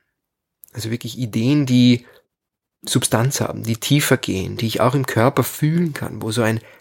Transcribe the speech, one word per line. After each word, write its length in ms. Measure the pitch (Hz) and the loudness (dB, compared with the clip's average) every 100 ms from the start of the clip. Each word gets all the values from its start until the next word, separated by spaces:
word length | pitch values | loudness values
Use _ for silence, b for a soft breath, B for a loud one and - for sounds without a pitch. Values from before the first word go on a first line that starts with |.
| _ _ _ _ _ _ _ | _ _ _ _ _ _ _
also 200 | 113 110 | -10 -6
wirklich 260 | 117 113 117 | -6 -6 -6
Ideen, 480 | 123 113 117 147 135 | -4 0 2 2 4
die 400 | 123 123 120 B B _ _ _ _ _ _ | 6 6 4 B B _ _ _ _ _ _
Substanz 580 | - - - 113 127 - | -4 -2 0 0 0 -2
haben, 220 | 104 107 | -4 -6
die 140 | 110 113 | -6 -4
tiefer 400 | - 143 - 131 | 0 2 2 0
gehen, 400 | - 95 92 107 | 0 -4 -4 -4
die 100 | 117 | -4
ich 140 | - | 0
auch 120 | 123 | 0
im 140 | 139 127 | 0 -2
Körper 360 | 110 120 - | 2 2 2
fühlen 500 | 139 - 151 165 170 | -2 -2 0 0 -2
kann, 280 | 139 - 101 | -4 -10 -8
wo 100 | 107 | -6
so 120 | 113 | -2
ein 180 | 110 113 B B | 0 -2 B B